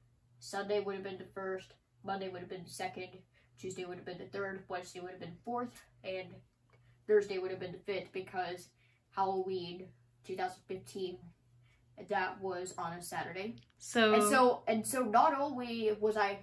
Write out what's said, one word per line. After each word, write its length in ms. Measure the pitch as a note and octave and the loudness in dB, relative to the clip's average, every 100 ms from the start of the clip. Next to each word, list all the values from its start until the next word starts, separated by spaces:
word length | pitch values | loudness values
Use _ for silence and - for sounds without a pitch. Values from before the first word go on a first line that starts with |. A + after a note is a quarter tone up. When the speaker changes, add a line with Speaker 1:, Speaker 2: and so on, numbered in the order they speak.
| _ _ _ _ | _ _ _ _
Speaker 1:
Sunday 420 | - G3 G3 G#3 | -8 -4 0 0
would 140 | G3 | 0
have 100 | G3 | -4
been 140 | F#3+ F#3 | -6 -10
the 80 | F#3 | -10
first, 400 | - F#3+ F#3+ - - _ _ | -8 -6 -6 -8 -20 _ _
Monday 240 | F#3+ G3 F#3+ | -6 -4 -4
would 120 | F3+ | -8
have 80 | F3+ | -10
been 160 | F#3 | -10
the 60 | E3+ | -10
second, 380 | - F#3 F#3 F#3 F#3 - _ _ - | -6 -6 -6 -12 -14 -20 _ _ -12
Tuesday 260 | F#3 F#3 | -10 -8
would 120 | F3+ F3+ | -8 -8
have 100 | F3+ | -10
been 120 | F3+ | -10
the 80 | F#3 | -8
third, 360 | G3 G3 F#3+ - | -6 -4 -6 -6
Wednesday 320 | F3+ F3+ F#3 | -8 -8 -10
would 100 | F3+ | -12
have 100 | F#3+ | -10
been 100 | E3+ | -12
the 140 | F3 | -12
fourth, 380 | - A#3+ B3 - - _ | -6 -4 -4 -8 -20 _
and 240 | F#3+ F#3+ F3 - - _ _ _ _ _ - | -8 -6 -8 -14 -20 _ _ _ _ _ 4
Thursday 320 | G#3+ G3+ F#3+ | 4 4 -2
would 120 | F#3 | -4
have 100 | F#3 | -4
been 120 | F#3 | -8
the 200 | E3+ - | -8 -4
fifth 200 | F#3+ F3 | -4 -4
because 560 | F#3+ F#3 F#3 F3 F3+ - _ _ _ _ | -8 -6 -4 -4 -6 -12 _ _ _ _
Halloween 800 | - F#3+ F#3+ F#3 F#3 F3 F3 F#3+ - _ _ - | 0 0 0 0 -2 -4 -10 -14 -20 _ _ -8
two 100 | F#3 | -4
thousand 240 | F#3 - - | -4 -4 -10
fifteen, 500 | F#3+ - - F#3 - - - _ _ _ _ _ - F#3 | -10 -8 -6 -6 -8 -14 -20 _ _ _ _ _ -14 -2
that 280 | G3 F#3 G3+ | 0 0 -2
was 340 | F#3+ F3+ F#3 - | -4 -4 -6 -6
on 160 | E3+ | -6
a 100 | F3 | -6
Saturday. 540 | - E3+ D#3 F3+ G#3 - - _ | -6 -6 -4 -6 -8 -8 -16 _
Speaker 2:
So 340 | - A#3+ A3 | 0 6 8
Speaker 1:
And 80 | G#3+ | 8
so, 400 | G#3 C4 B3 - - | 8 8 8 6 2
and 180 | A3 G#3+ | 2 2
so 160 | C4 | 0
not 360 | A#3+ A3+ D#4 C#4 | 6 8 8 6
only 520 | C#4+ B3 A#3+ A#3 A3 G#3 | 0 -2 -4 0 2 4
was 180 | G#3+ G#3+ | 2 4
I, 200 | G3+ G3+ | 2 0